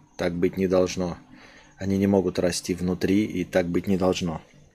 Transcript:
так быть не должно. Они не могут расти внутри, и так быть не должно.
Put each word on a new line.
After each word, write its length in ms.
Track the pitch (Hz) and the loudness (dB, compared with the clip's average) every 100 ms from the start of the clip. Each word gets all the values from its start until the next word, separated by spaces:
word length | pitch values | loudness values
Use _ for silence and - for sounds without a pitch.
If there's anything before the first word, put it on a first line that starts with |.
| _ - | _ -4
так 180 | 92 | -4
быть 220 | 87 90 92 | 0 0 0
не 120 | 95 | 2
должно. 500 | 92 90 92 90 80 - - - - - - | 2 2 -2 -6 -6 -14 -20 -20 -20 -20 -10
Они 200 | 95 98 | -2 2
не 80 | 101 | 4
могут 320 | 98 90 92 | 4 2 0
расти 360 | 90 - - | -2 -2 -4
внутри, 500 | 87 90 90 92 101 | -4 -2 -2 2 2
и 200 | 107 92 | 0 -4
так 220 | 85 92 87 | -2 -2 0
быть 220 | 87 98 | -2 0
не 80 | 92 | 2
должно. 440 | 92 90 90 80 - - - | 2 0 -2 -6 -12 -20 -20